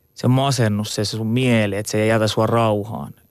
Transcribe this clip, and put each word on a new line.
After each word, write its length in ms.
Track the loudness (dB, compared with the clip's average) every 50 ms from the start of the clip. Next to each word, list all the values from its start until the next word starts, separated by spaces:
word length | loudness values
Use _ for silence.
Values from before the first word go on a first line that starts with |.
| _ _ _
se 140 | -4 0 2
masennus, 680 | 2 2 2 2 0 2 0 0 0 -2 -4 -4 -4
se, 100 | -4 -4
se 120 | -4 -4 -4
sun 100 | -4 -2
mieli, 480 | 0 0 2 2 2 2 2 0 -2
että 160 | -4 -6 -4
se 100 | -2 0
ei 80 | 2 2
jätä 180 | 2 2 2 0
sua 200 | 0 0 0 2
rauhaan. 640 | 2 2 2 2 0 0 -2 -6 -8 -10 -10 -12 -16 _ _ _